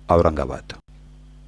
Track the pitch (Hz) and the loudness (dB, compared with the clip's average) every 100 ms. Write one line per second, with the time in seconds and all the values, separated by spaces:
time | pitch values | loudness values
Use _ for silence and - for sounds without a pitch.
0 | - 85 82 76 65 64 - - - - | 0 2 2 0 -4 -8 -14 -18 -20 -20
1 | - - - - | -20 -20 -20 -20